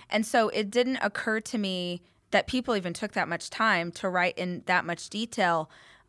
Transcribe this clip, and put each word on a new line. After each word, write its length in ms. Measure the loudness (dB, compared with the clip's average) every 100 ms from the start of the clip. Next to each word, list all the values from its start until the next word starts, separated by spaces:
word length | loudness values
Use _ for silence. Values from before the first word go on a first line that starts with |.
| -2
And 160 | 0 2
so 240 | 4 4
it 200 | 0 0
didn't 260 | 2 2 2
occur 440 | -2 -2 -2 -2
to 160 | -2 -2
me 460 | -2 -2 -4 -6 _ _ 0
that 140 | 0 2
people 300 | -2 0 0
even 160 | -2
took 200 | -4 -4
that 160 | -2 -2
much 200 | -4 -6
time 420 | 0 2 2 0
to 180 | -4 0
write 260 | 2 2 0
in 260 | -4 -4 0
that 180 | 0
much 240 | 0 -6 -6
detail 640 | -6 -4 0 2 2 -2 -12 -20 -20